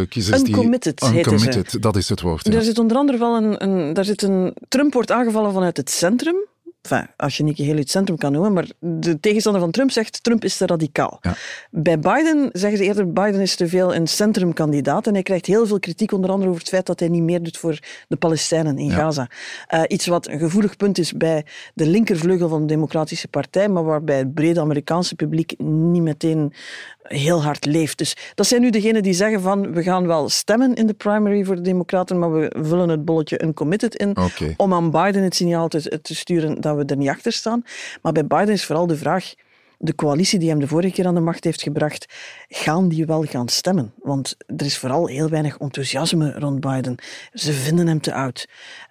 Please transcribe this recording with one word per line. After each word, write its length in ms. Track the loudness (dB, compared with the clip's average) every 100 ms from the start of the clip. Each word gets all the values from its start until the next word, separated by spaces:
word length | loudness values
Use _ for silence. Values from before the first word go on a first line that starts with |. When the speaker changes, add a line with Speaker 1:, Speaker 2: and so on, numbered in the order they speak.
| 0
Speaker 1:
kiezers 340 | -2 2 2
die 120 | 4
Speaker 2:
Uncommitted 460 | 4 2 2 -2 0
heten 380 | 2 4 4 4
ze. 80 | 4
Speaker 1:
Uncommitted, 340 | 0 -2 -2
dat 140 | 0 0
is 120 | -2
het 120 | -2
woord, 260 | -2 -2 2
ja. 60 |
Speaker 2:
Er 100 | 2
zit 160 | 2 2
onder 180 | 2 4
andere 220 | 2 2
wel 180 | 0 2
een, 260 | 0 0
een, 300 | 0 0 0
daar 100 | 0
zit 180 | 0 0
een, 340 | 2 2 0 -4 -2
Trump 240 | 2 2
wordt 180 | 2 2
aangevallen 420 | 2 2 2 2
vanuit 240 | 2 0 -2
het 140 | -4
centrum. 460 | 0 2 2 0 -2 -4 _ -20 _ -4
Enfin, 180 | -4 -4 -6
als 200 | -6 0
je 60 |
Nikki 200 | -2 0
Haley 140 | 0 0
het 100 | 0
centrum 260 | 0 0 -2
kan 160 | 0
noemen, 200 | 0 2
maar 140 | 0 -2 -8
de 400 | -6 -2 -2 0
tegenstander 400 | 0 2 2 0
van 80 | 0
Trump 200 | 2 0
zegt, 320 | 0 -4 -4
"Trump 220 | 0 0
is 120 | 0 -2
te 100 | 0
radicaal." 520 | 0 0 -2 -4 -4
Speaker 1:
Ja. 140 | -6 -6 -10 -16 -8
Speaker 2:
Bij 280 | -2 2 2
Biden 500 | 2 2 4 2 0
zeggen 260 | 0 0 2
ze 60 |
eerder, 280 | 0 0 0
"Biden 280 | 0 2 2
is 160 | 0 0
te 120 | 0
veel 260 | 2 2
een 120 | 2 0
centrumkandidaat." 1000 | 2 2 2 0 0 0 2 2 0 0
En 60 |
hij 100 | 0
krijgt 240 | 0 -2 2
heel 200 | 2 2
veel 120 | 0
kritiek, 320 | -2 -2 -2
onder 180 | 0 0
andere 180 | 0 0
over 120 | -2
het 80 | -2
feit 160 | -2 -2
dat 140 | -2
hij 80 | 0
niet 140 | 2
meer 200 | 2 0
doet 160 | -4 -6
voor 200 | -4 -4 -10 -20 -8
de 80 | -2
Palestijnen 640 | 0 0 0 0 0 0
in 80 | 0
Speaker 1:
Ja. 80 | 0
Speaker 2:
Gaza. 340 | 0 -2 -6 -10 -16 -16 -2
Eh, 160 | 0 0
iets 180 | 0 0
wat 220 | -2 -2
een 100 | -4
gevoelig 380 | 0 2 0 0
punt 220 | 0 0
is 140 | -2
bij 320 | 0 0 0 -4 -16 -16
de 120 | 0 2
linkervleugel 640 | 4 2 2 2 2 2
van 120 | 0
de 60 | 0
Democratische 640 | 0 0 -2 -2 -6 -4
Partij, 400 | -6 -2 0 2
maar 160 | 2
waarbij 340 | 0 0 2 0
het 160 | 0
brede 260 | 0 2 2
Amerikaanse 540 | 2 0 0 -2 -2
publiek 400 | -4 -2 -2 -2 -4
niet 440 | -2 2 4 2
meteen 500 | 2 0 0 0 -2 -4 -18 -18 -18 -20
heel 400 | -8 -2 2 2
hard 220 | 0 -2
leeft. 340 | 0 0 0 -2
Dus 180 | -6 -6 -10
dat 120 | -2 2
zijn 140 | 4
nu 100 | 4
degenen 320 | 2 2 2
die 100 | 2
zeggen 280 | 2 2 2
van, 320 | 0 0 0
"We 100 | -2
gaan 240 | 0 2 2
wel 220 | 2 0
stemmen 460 | -2 2 2 4
in 120 | 2 0
de 80 |
primary 500 | 0 0 2 2 2
voor 100 | 0
de 60 | -2
Democraten, 580 | 0 0 0 -2 0 0
maar 140 | 2
we 200 | 0 0 -2
vullen 260 | 0 2 2
het 160 | 0
bolletje 380 | 0 0 0 -2
uncommitted 520 | -2 -2 -2 0 -2
in." 140 | -2 -2 0
Speaker 1:
Oké. 380 | -2 -2 -4 0
Speaker 2:
Om 160 | 2
aan 160 | 2 2
Biden 320 | 2 2 2
het 120 | 0
signaal 340 | 0 0 0 0
te, 300 | -2 -4 -8
te 120 | -8
sturen 460 | -10 -2 0 0 -2
dat 140 | -2 -2
we 80 |
er 120 | -2 0
niet 120 | 0
achter 240 | -2 -4
staan. 300 | -4 -2 -4 -4 -14 -14 -6
Maar 100 | -2
bij 140 | 0 2
Biden 220 | 2 2
is 100 | 0
vooral 220 | 0 0 0
de 100 | 0
vraag, 380 | 0 -2 -4 -20 _ _ _ _
de 160 | -6
coalitie 440 | -2 0 2 2 2
die 100 | 2
hem 100 | 0
de 80 | 0
vorige 260 | 0 0
keer 120 | 0 0
aan 80 |
de 60 | 2
macht 240 | 0 -2
heeft 180 | -4 -4
gebracht, 440 | -4 -2 -4 -4 -16 -20 -20 -20 -14
gaan 400 | -6 -2 2 2
die 180 | 2 0
wel 160 | 0
gaan 260 | -2 -4 -4
stemmen? 440 | -2 0 0 -2 -8
Want 340 | -4 -4 -4 -12 -12 -6
er 100 | -4
is 120 | -4
vooral 280 | -2 -2 -2
heel 220 | -2 -2
weinig 280 | 0 -2 -4
enthousiasme 760 | -8 -6 -4 -2 0 0 0 -2
rond 220 | -4 -2
Biden. 340 | -2 -2 -4 -8 -12 -18 -16
Ze 200 | -8 -4
vinden 340 | -2 0 2 2
hem 140 | 0
te 140 | -2
oud. 340 | -4 -6 -8 -16 -18 -20 -20 -14